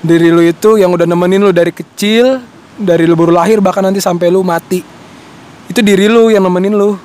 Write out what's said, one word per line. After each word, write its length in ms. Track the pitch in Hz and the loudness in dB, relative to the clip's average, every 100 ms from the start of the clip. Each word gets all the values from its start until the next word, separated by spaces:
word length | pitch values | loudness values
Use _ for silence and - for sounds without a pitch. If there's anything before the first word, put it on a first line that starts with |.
Diri 320 | 165 170 165 | 0 2 2
lu 80 | 170 | 2
itu 400 | 170 165 214 220 | 0 0 0 2
yang 160 | 185 175 | 2 -2
udah 80 | |
nemenin 400 | 170 175 180 190 | -2 -2 0 0
lu 80 | 202 | 0
dari 160 | 175 170 | 0 -2
kecil, 720 | - 175 - 208 220 247 262 247 - - | -4 -16 -8 -2 0 0 -2 -8 -20 -20
dari 320 | - 202 170 | -10 -2 0
lu 80 | 165 | 2
baru 240 | 165 165 170 | 2 2 0
lahir, 240 | 170 220 | 2 0
bahkan 240 | 190 185 | 0 -2
nanti 160 | 190 196 | -2 -2
sampai 320 | 190 175 175 | -4 -2 0
lu 80 | 185 | 0
mati. 400 | 185 170 - 185 - - - - - - - - - | -2 -4 -4 -8 -8 -20 -20 -20 -20 -20 -20 -20 -8
Itu 160 | 202 | -2
diri 240 | 208 190 208 | 0 2 2
lu 240 | 233 226 | 2 2
yang 80 | 214 | 2
nemenin 320 | 185 180 190 | 0 -2 -2
lu. 240 | 208 202 196 | 0 -2 -4